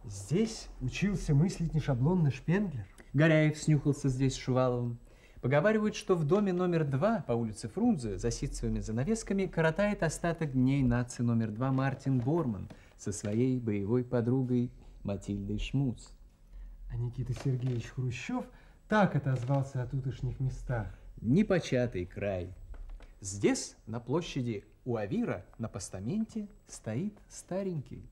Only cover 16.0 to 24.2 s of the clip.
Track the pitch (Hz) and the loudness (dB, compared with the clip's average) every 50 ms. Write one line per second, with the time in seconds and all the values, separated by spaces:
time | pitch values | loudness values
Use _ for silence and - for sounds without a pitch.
16 | - - - - - - _ _ - - - - - - - - - - 123 117 | -14 -20 -20 -20 -20 -20 _ _ -20 -20 -18 -16 -16 -16 -16 -14 -12 -10 -6 -6
17 | 120 120 117 127 120 127 120 - - 143 127 120 123 131 123 113 107 - - - | -6 -6 -6 -6 -6 -6 -6 -2 0 0 0 0 0 -2 -2 -2 -4 -6 -6 -4
18 | 127 127 113 - - - 247 254 - - - - - - - - - - 214 214 | -4 -4 -4 -6 -6 -4 -4 -4 -6 -8 -16 -20 -20 -20 -20 -20 -2 2 4 4
19 | 196 202 - 139 - 139 127 117 117 127 139 139 131 - - 131 123 - - 135 | 4 4 4 0 0 0 -2 -2 0 0 0 0 0 -2 -4 -6 -6 -4 -4 -4
20 | - 135 104 - - 120 113 - 131 127 - - - - 127 113 101 92 - - | -4 -4 -6 -4 -6 -6 -4 -2 -4 -4 -4 -4 -6 -4 -4 -4 -4 -6 -10 -14
21 | - - - - - 110 131 190 214 - 196 165 - - 139 123 123 117 - 92 | -18 -18 -16 -4 0 4 4 4 6 4 2 2 2 2 2 2 2 0 -2 -4
22 | 90 - - 104 98 101 95 92 87 92 95 - - - - - - - - - | -6 -6 -6 -4 -2 -2 -2 -2 -4 -6 -10 -14 -14 -14 -14 -14 -12 -14 -14 -16
23 | - - - - 107 95 98 101 123 220 269 - - - - - _ - 110 123 | -16 -20 -18 -12 -10 -10 -4 2 2 2 2 2 -4 -10 -14 -16 _ -8 -8 -8
24 | - - 135 175 | -4 -2 -2 -2